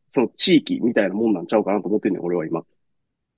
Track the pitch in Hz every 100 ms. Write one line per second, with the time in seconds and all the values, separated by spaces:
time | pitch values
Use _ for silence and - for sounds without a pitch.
0 | _ - 113 - 190 160 - 90 113 113
1 | 98 101 113 92 85 110 95 101 87 104
2 | 110 90 87 87 80 82 - _ _ _
3 | _ _ _